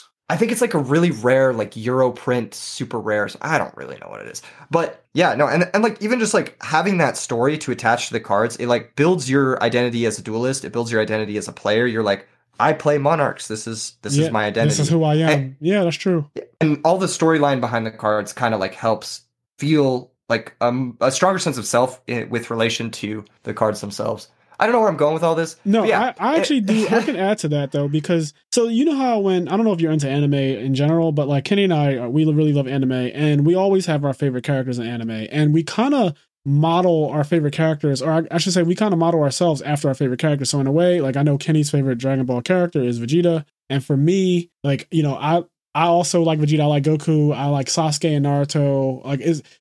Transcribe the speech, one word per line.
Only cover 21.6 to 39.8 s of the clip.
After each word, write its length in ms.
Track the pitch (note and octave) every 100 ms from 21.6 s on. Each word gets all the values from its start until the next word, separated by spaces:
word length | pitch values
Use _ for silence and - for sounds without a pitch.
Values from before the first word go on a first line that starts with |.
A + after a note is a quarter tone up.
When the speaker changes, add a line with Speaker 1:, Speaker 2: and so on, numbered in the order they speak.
| G2+
Speaker 1:
self 340 | A#2+ C3 - -
i-, 160 | A#2+
with 260 | - A#2 A2+
relation 400 | A#2 A2+ - A#2
to 320 | - G#2 G#2+ G#2 _
the 100 | A#2+
cards 300 | A2 A2 G2+
themselves. 460 | G#2 G2+ A2 G#2+ - _ _ -
I 60 | A3
don't 80 |
know 60 | A#3+
where 80 | G#3+
I'm 80 | D3+
going 180 | D3
with 100 | D#3+
all 100 | E3
this, 220 | D#3+ E3 -
Speaker 2:
No, 160 | G3 A3
Speaker 1:
but 80 | G#3
yeah, 240 | G3+ B3+ -
Speaker 2:
I, 140 | G#3+
I 20 | D#4+
Speaker 1:
it 20 |
Speaker 2:
actually 220 | D4 C#4
do. 260 | G3 A3 G3
Speaker 1:
<laughs> 20 |
Speaker 2:
I 120 | A3+
can 140 | - G3+
add 220 | F#3+ G#3+
to 100 | D#3
that, 240 | D3 C#3+
though, 160 | C#3+ C#3+
because, 440 | D3+ D3 E3+ D3+ - _
so 160 | - A#3
you 160 | A3+
know 100 | D#4+ C#4
how 220 | C4 A3
when, 300 | G3 F#3 E3
I 80 | G3
don't 80 |
know 80 | A3+
if 80 | F3
you're 100 | D#3+
into 180 | D#3 C#3+
anime 260 | C#3+ C#3+
in 400 | C#3+ C3+ A#2+ C3+ C3
general, 340 | D3 E3 E3
but, 160 | D3+ C#3
like, 180 | C#3+
Kenny 200 | C#3+ G3+
and 100 | G3
I, 220 | D#3+ C#3+ C3
uh, 120 | A#2+
we 160 | C#3+ D#3
really 260 | D3+ D3+
love 160 | C#3+ C3
anime, 240 | C#3 C3
and 520 | B2+ B2 - D3+ D3
we 120 | D3 F3+
always 300 | G3 F#3+ F3+
have 180 | D3+
our 80 | C#3+
favorite 300 | C3 C#3+ B2
characters 340 | B2 C3+ C3 A#2+
in 80 | A#2
anime, 240 | A#2+ A2+
and 420 | A2 A2 D3 D3+
we 120 | D#3
kinda 500 | D#3 - C4 C#4+ F#3 D3 _ _
model 640 | C#3 C#3+ E3 E3+ F3+ E3 D3+
our 160 | D3+
favorite 300 | D3 E3+ D3
characters, 460 | D3 D#3+ D3+ D3+ C#3
or 100 | E3
I, 100 | D#3+ D#3+
I 80 | E3+
should 140 | F#3+
say 100 | F3+
we 140 | E3+ F3+
kinda 200 | G#3+ F3
model 260 | E3 E3
ourselves 400 | C#3+ - F3 C#3+
after 260 | C#3+ D3